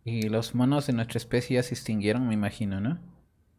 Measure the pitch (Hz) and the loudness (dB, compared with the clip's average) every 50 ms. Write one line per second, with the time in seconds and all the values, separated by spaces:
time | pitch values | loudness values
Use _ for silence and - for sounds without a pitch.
0 | - 117 117 113 110 107 107 110 113 - - 120 123 127 143 147 139 - 127 113 | -6 -4 -2 0 0 2 2 0 0 0 0 2 4 4 4 2 2 0 0 0
1 | 113 117 - 113 - - - 120 120 - 135 123 123 123 123 - - - 113 107 | 0 -2 -4 -6 -4 0 0 0 0 2 2 0 0 0 -4 -6 -4 -2 -2 0
2 | 98 104 107 123 127 120 110 107 101 101 - - 110 98 98 95 101 120 175 175 | 2 2 2 2 2 0 0 0 0 -2 -2 -4 -4 -4 -2 -2 -2 -2 -2 -4
3 | - - - - _ _ _ _ _ _ _ | -6 -12 -20 -20 _ _ _ _ _ _ _